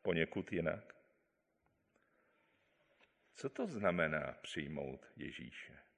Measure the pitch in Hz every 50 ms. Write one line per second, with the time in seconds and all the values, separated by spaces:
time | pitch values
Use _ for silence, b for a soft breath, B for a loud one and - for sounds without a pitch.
0 | _ 95 87 82 80 - - 101 87 - 104 87 82 80 - 101 - - - -
1 | - _ _ _ _ _ _ _ _ _ _ _ _ _ _ _ _ _ _ b
2 | b b b b b b b b b b b b b b b b _ _ _ _
3 | - _ _ _ _ _ _ - - 139 - - 247 202 147 107 104 92 87 87
4 | 82 78 78 76 71 65 - - - - - 85 73 69 76 73 71 67 67 67
5 | - - - - 69 65 64 - - - - - - - - - - _ _